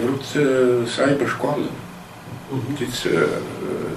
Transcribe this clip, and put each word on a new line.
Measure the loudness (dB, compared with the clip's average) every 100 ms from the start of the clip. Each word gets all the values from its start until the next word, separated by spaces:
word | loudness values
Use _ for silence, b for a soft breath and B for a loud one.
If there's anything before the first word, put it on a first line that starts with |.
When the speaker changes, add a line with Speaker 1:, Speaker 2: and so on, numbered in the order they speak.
| 6
Speaker 1:
vrut, | 0
uh, | -2 2 4 6 6 4 2 2
să | 4
aibă | 4 2
școală." | 0 0 0 -2 -4 -12 -14 -16 -16 -14 -14 -8
Speaker 2:
Mhm. | -6 -4 -4
Speaker 1:
Știți, | -4 -2 0
uh, | 4 4 2 -4 -6 -6 -4 -4